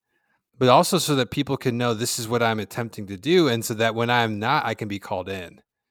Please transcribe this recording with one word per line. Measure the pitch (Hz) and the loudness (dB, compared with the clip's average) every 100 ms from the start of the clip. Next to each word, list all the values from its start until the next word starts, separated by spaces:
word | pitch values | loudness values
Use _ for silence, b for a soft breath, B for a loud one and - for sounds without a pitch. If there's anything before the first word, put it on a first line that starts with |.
| _ _ _ _ _ _ | _ _ _ _ _ _
but | 127 | 6
also | 131 175 185 | 6 6 0
so | 143 143 | 0 0
that | 123 | 0
people | - 139 135 | -4 -4 -2
can | 135 120 | -2 0
know | 123 | -2
this | 110 120 - | -2 -2 -4
is | 113 | -2
what | 120 | 0
I'm | 117 110 | 2 0
attempting | 98 - 117 - 98 | -4 -8 -8 -10 -12
to | 98 | -8
do. | 113 180 156 | 2 4 4
And | 117 | 2
so | 104 | -2
that | 110 113 | 0 0
when | 110 117 | 0 0
I'm | 120 113 104 | 2 0 -2
not, | 110 147 | -2 -2
I | 117 | -2
can | 110 107 | -6 -6
be | 101 | -8
called | - 92 92 | -6 -8 -6
in. | 95 85 - _ _ _ | -10 -10 -18 _ _ _